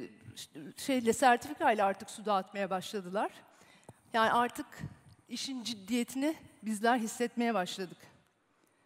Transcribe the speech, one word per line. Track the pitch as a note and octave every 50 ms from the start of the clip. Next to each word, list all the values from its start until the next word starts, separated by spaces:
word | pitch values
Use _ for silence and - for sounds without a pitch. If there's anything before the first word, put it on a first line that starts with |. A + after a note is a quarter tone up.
| A#2 - - - - - - - - - - D3 D#3+ F#3 -
şeyle, | - - - C4+ B3+ A3+ A3+
sertifikayla | A3 - C#4+ B3+ A#3+ A#3+ - C#4+ D4 - E4 C#4 A3 G#3+ G3+
artık | G3 G3 - A3 -
su | - - G3
dağıtmaya | G#3+ G3+ F#3+ F#3+ - - G3+ G3+ F3
başladılar. | F#3+ F#3 - - - G#3 F3+ F3+ F#3 G#3+ C#4 F#4 - - - - - - - - - - - - - _ _ _
Yani | - A3+ A3 G#3+
artık | - A#3+ A#3+ A#3+ - - D4 - - - - - - - _ - - _ _ -
işin | A#3+ - - C#4 C4+ B3+
ciddiyetini | G#3+ G#3+ A#3+ G3+ F#3+ F#3+ A#3+ A#3+ A#3+ - - C4+ C#4 D#4 D#4+ - - - - -
bizler | - G#3+ A3 G3 G#3+ A#3 B3 B3
hissetmeye | A3+ G#3 - - A#3+ A#3 - A#3 A#3+ A#3 A3+
başladık. | F#3+ F3+ F3 - - F#3+ E3 E3 - - - - - _ _ _ _ _ _ _ _ _ _ _ _ _